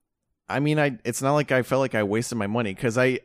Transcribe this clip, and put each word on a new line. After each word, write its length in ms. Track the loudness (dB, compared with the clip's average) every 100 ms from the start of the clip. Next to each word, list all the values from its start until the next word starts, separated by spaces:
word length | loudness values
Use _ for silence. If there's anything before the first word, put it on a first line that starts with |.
| _ _ _ _ -6
I 120 | -2
mean, 180 | 0 2
I, 200 | 0 0
it's 180 | -6 -2
not 120 | 0
like 180 | 2 2
I 120 | 0
felt 160 | 2 0
like 160 | 2 0
I 80 |
wasted 340 | 0 0 -2 -4
my 100 | -2
money, 260 | -2 -2 -2
'cause 220 | -2 2
I, 220 | 0 0